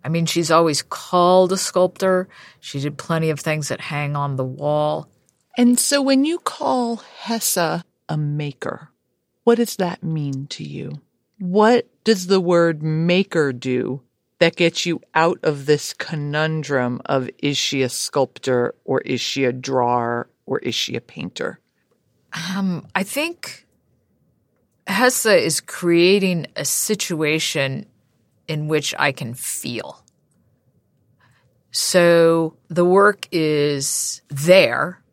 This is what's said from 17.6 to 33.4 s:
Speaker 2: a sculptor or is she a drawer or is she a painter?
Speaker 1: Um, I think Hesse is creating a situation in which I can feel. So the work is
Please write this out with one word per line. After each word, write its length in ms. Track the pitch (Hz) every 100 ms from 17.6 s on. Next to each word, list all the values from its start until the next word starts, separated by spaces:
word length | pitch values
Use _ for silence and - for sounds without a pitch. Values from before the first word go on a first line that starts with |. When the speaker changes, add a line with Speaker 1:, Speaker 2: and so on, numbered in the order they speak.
| - 139
Speaker 2:
a 60 | 127
sculptor 880 | - - 147 131 - - 123 120 -
or 180 | - 131
is 200 | - 127
she 240 | - 139 131
a 80 |
drawer 760 | 127 131 131 120 123 117 120 - _ -
or 140 | 135
is 160 | - -
she 200 | - -
a 60 |
painter? 580 | _ - 80 - - - _ _ _ _ _ _ _ 160 170
Speaker 1:
Um, 320 | 190 190 170 -
I 80 | -
think 640 | 196 277 330 349 - - _ _ _ _ _ _ _ _ _ _ _ _ -
Hesse 380 | 196 254 254 226
is 360 | 190 151 147
creating 840 | - - 175 170 175 202 190 175 - -
a 80 | 143
situation 1200 | - - 208 - 165 151 156 - 151 135 135 - _ _ _ _ _ -
in 200 | 156 151
which 260 | 156 143 -
I 120 | 143
can 200 | 135 117
feel. 680 | 127 - - 139 120 - - _ _ _ _ _ _ _ _ _ _ _ _ _ _ _ _ _
So 840 | - - 180 175 170 165 165 160 _ _
the 160 | 175 180
work 420 | 190 202 202 -
is 880 | 175